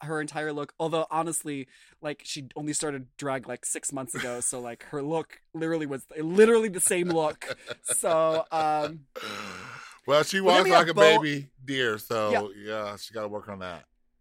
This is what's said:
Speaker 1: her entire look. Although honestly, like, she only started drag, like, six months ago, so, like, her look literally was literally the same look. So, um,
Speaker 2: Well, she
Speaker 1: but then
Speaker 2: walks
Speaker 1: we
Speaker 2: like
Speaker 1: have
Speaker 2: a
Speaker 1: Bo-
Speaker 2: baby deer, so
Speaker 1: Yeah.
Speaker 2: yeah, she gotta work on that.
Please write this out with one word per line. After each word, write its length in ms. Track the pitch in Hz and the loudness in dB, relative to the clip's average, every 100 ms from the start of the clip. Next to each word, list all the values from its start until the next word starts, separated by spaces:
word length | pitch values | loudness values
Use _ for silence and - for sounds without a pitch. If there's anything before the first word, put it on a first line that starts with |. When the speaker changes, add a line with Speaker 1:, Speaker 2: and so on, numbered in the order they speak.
Speaker 1:
her 180 | 151 156 | -6 -6
entire 320 | 151 151 156 | -4 -6 -6
look. 220 | 147 143 - | -6 -8 -6
Although 300 | 165 160 156 | -2 -2 -2
honestly, 600 | 160 165 160 156 139 127 _ _ _ | -2 -2 -4 -6 -8 -10 _ _ _
like, 200 | 151 143 - | -10 -10 -10
she 240 | 151 127 151 | -12 -12 -10
only 160 | 151 | -6
started 340 | 143 151 139 127 - | -4 -4 -6 -10 -10
drag, 320 | 139 135 120 | -6 -4 -6
like, 160 | 123 - | -10 -8
six 280 | 160 - | -8 -8
months 200 | 139 127 | -8 -8
ago, 280 | 123 123 123 | -6 -6 -4
so, 180 | - 127 | -6 -6
like, 240 | 120 117 - | -10 -12 -10
her 140 | 147 | -8
look 380 | 143 160 147 - _ | -4 -4 -6 -14 _
literally 320 | 160 160 165 147 | -6 -2 -2 -2
was 200 | 135 - 156 | -8 -10 -8
literally 480 | 160 190 220 226 220 | 2 6 8 8 4
the 140 | 180 | 0
same 260 | - 180 175 | 0 2 2
look. 480 | 165 151 - - 127 - - | 0 0 -4 -10 -12 -12 -10
So, 600 | - 123 190 160 160 160 - | -6 -2 2 4 4 0 -2
um, 540 | 160 156 151 147 160 139 - 110 101 101 92 - - - - - | 0 0 0 -2 -8 -16 -14 -10 -10 -10 -12 -14 -16 -20 -10 2
Speaker 2:
Well, 180 | 147 | 2
she 180 | 151 190 | 4 2
Speaker 1:
but 60 | 185 | 6
then 80 | 180 | 6
Speaker 2:
walks 80 | 190 | 8
Speaker 1:
we 60 | |
Speaker 2:
like 160 | 170 165 | 6 6
Speaker 1:
have 20 | |
Speaker 2:
a 40 | |
Speaker 1:
Bo- 240 | 156 156 160 | 8 8 8
Speaker 2:
baby 280 | 156 143 139 _ | 4 -4 -8 _
deer, 340 | 131 135 120 107 | -6 0 0 0
so 340 | - 117 107 | -2 -2 2
Speaker 1:
Yeah. 160 | 107 104 104 104 | 0 -2 -10 -8
Speaker 2:
yeah, 300 | 107 104 101 | -8 -8 -10
she 160 | - | -12
gotta 160 | 113 104 | -8 -8
work 180 | 104 104 | -8 -12
on 120 | 98 | -12
that. 260 | 92 82 - _ _ _ | -10 -12 -16 _ _ _